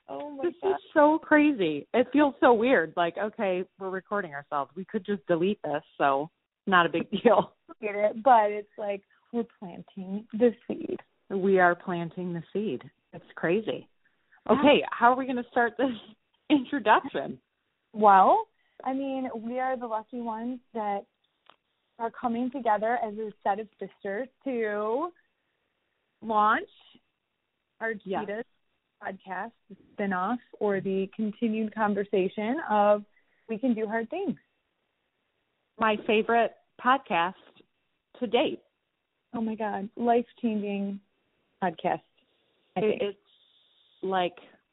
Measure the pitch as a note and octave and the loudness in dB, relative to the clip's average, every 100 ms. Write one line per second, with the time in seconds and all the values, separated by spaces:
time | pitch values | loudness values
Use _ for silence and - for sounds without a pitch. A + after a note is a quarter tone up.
0 | - C#4 D4 C#4 F4 F4 F#4+ - - D#4 | -14 -12 -12 -6 -6 -2 -2 -2 2 6
1 | D4 D#4+ - D4+ D4+ B3 D#3+ D3 - A#3 | 6 4 4 6 6 2 0 -2 0 0
2 | B3 C#4+ C#4+ - C#4+ A3 B3 G#3+ E3 F3+ | 2 4 2 4 4 6 4 2 2 -2
3 | E3+ - G#3+ A3+ G3 F3+ F#3 _ F#3+ F#3 | -2 -2 -8 -4 -2 -2 -6 _ -10 -8
4 | - G3+ F3 C#3+ - D3 C3+ F#3 F#3 A3 | -6 -6 -6 -12 -6 -6 -6 -10 -8 -6
5 | G3 G3+ - E3 F#3+ G3+ D3+ D3 - - | -4 -6 -2 0 0 -2 -4 -6 -8 -2
6 | C#3+ C#3 D#3 _ _ _ - F3+ E3+ E3 | 0 0 -4 _ _ _ 2 2 2 -2
7 | - F#3+ A#3 G3 - _ - - G#3+ G3+ | -4 2 4 4 2 _ -20 -10 -6 -2
8 | G#3 A3+ C4 A#3 G#3 G#3 G#3 - G3+ G3+ | -2 0 4 4 4 -2 -10 -10 -8 -8
9 | - _ _ A#3 A#3 _ F3 - - G3 | -12 _ _ -8 -8 _ -16 -16 -16 -14
10 | F#3 G3+ A#3+ G#3+ A#3+ - - - - - | -10 -10 -8 2 2 2 -6 -8 -8 -10
11 | - _ - G3 G3 F#3+ F3 F3 - E3+ | -12 _ -8 0 4 6 4 2 -4 -6
12 | E3+ F#3 F3+ E3+ - G3 G#3+ B2 - _ | -6 -8 -8 -8 -6 -6 -6 -6 -10 _
13 | _ E3 - - E3 G#3 G3 B2+ - _ | _ -20 -20 -6 -2 -2 -2 -8 -12 _
14 | _ _ _ _ - B3+ C#4 C4 - - | _ _ _ _ 0 4 6 4 2 2
15 | A#3+ B3+ C4 B3 A#3+ B3+ A#3 A3+ C4+ A3 | 2 2 -2 -6 -2 0 0 0 -4 -4
16 | - - _ _ - D4 A#3+ C#4+ G#3 D4+ | -14 -20 _ _ 0 0 0 -2 4 2
17 | - D3 - C3 _ _ _ _ _ G#3+ | 2 -6 -8 -12 _ _ _ _ _ 4
18 | G#3 F#3+ A3 G#4 A4 _ _ - C4 C4+ | 8 8 8 4 0 _ _ -10 -6 -4
19 | C#4 C4 B3+ A#3 A3+ B3+ C4 B3+ A#3+ A3 | -4 -6 -6 -8 -8 -4 -4 -4 -6 -8
20 | A3 B3 A#3 A3 A#3+ B3+ _ A#3 G#3 G3+ | -8 -10 -8 -6 -8 -10 _ -8 -4 -6
21 | G#3+ _ _ _ _ _ _ _ _ - | -8 _ _ _ _ _ _ _ _ -10
22 | A3+ - B3 A#3 B3+ C#4 A3+ G#3 A3 B3 | -10 -6 -4 -4 -4 -4 -2 0 0 -2
23 | A3 G#3 G#3+ - G#3+ G3+ G#3 _ F#3+ - | -4 -8 -10 -6 -4 -4 -6 _ -14 -10
24 | G3+ G3+ C4 _ C#4 A#3+ G#3+ G#3 G#3+ B3+ | -8 -6 -8 _ -6 -4 -4 -4 -2 -2
25 | F4 - _ _ _ _ _ _ _ _ | -4 -10 _ _ _ _ _ _ _ _
26 | _ _ A3 G#3+ G#3+ C4+ G#4 _ _ _ | _ _ -2 2 4 2 -2 _ _ _
27 | _ _ _ _ _ _ _ _ A3+ G#3 | _ _ _ _ _ _ _ _ -6 -6
28 | F#3+ F3+ G3+ G#3+ - _ _ _ _ _ | -6 -6 -4 -8 -10 _ _ _ _ _
29 | G3+ F#3+ F#3+ F#3 A3+ - _ G3 _ - | -12 -12 -10 -10 -10 -14 _ -20 _ -6
30 | G3 F#3 F#3+ A#3+ - - G#3 F#3+ F#3+ F#3+ | -2 -2 -2 -4 -8 -4 -2 0 -2 -2
31 | F#3+ - G#3+ - A3+ A3 G#3+ G#3+ G#3 G3+ | -4 -4 -6 -2 -2 -2 -4 -2 -2 -2
32 | G3+ G3 F3+ - G#3+ D4+ - G#3 G#3 G#3 | 0 0 0 -2 -4 -4 0 2 4 2
33 | G#3 _ _ _ - G#3+ C4 A3 G#3+ A3+ | -2 _ _ _ -10 -4 -2 0 -2 -4
34 | A3+ E4+ F4+ D#3 _ _ _ _ _ _ | -4 -6 -6 -6 _ _ _ _ _ _
35 | _ _ _ _ _ _ _ - A3 G#3 | _ _ _ _ _ _ _ -2 0 0
36 | - A3 A3 A#3 A3 - _ - B3 C#4 | 0 0 2 2 0 -4 _ -4 0 0
37 | - E3+ F3 - _ _ _ _ _ _ | 0 -2 -2 -6 _ _ _ _ _ _
38 | _ - A#3 A#3 D4+ - _ _ _ _ | _ -10 -2 0 0 -4 _ _ _ _
39 | _ _ _ A#3 A3 G#3+ G#3+ G3+ G3 - | _ _ _ -6 -6 -4 -6 -6 -8 -4
40 | A#3 A#3+ A#3+ - A#3 G#3+ G3+ G3+ G3+ G3+ | 2 2 0 -6 -4 -2 -4 -4 -6 -8
41 | - _ _ _ _ _ F#3 D#3+ F3 - | -14 _ _ _ _ _ -6 -4 -4 -4
42 | - _ _ _ _ _ _ F#3+ G#3+ - | -8 _ _ _ _ _ _ -2 -2 -2
43 | G3+ G3 _ _ _ _ _ _ _ _ | -6 -8 _ _ _ _ _ _ _ _
44 | F#3+ F#3+ F3 - - _ _ | -4 -2 -2 -6 -20 _ _